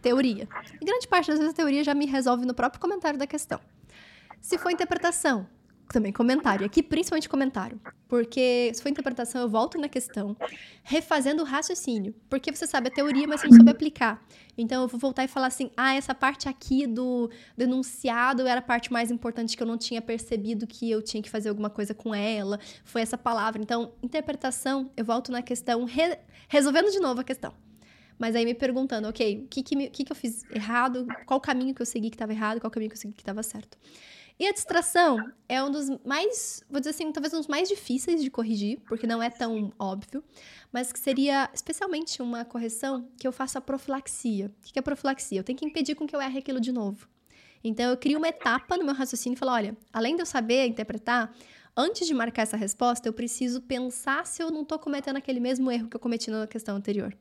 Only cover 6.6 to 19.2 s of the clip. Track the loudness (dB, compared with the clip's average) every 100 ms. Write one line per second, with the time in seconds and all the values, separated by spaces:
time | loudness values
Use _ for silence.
6.6 | 2 2 2 -2 0 -2 0 0 0 -2
7.6 | -8 -12 -18 -20 _ 0 0 2 2 4
8.6 | 2 -2 -4 -2 -4 -4 -4 -2 0 2
9.6 | 0 -2 -4 -4 -6 -6 -6 -6 -8 -10
10.6 | -20 -20 -2 -2 2 2 2 0 0 -2
11.6 | -2 -4 -2 -2 -4 -10 _ -4 -4 -6
12.6 | -2 -2 -2 0 2 2 2 0 12 12
13.6 | 12 10 -4 0 -2 -2 -12 -20 -14 -6
14.6 | -2 0 -2 -2 -4 -2 -4 0 -2 -2
15.6 | -6 0 2 2 -2 0 0 0 -8 -8
16.6 | 0 0 2 -2 -2 0 -2 -6 -16 -2
17.6 | 0 0 -2 -4 -2 2 2 2 2 0
18.6 | 2 -2 0 -2 0 -2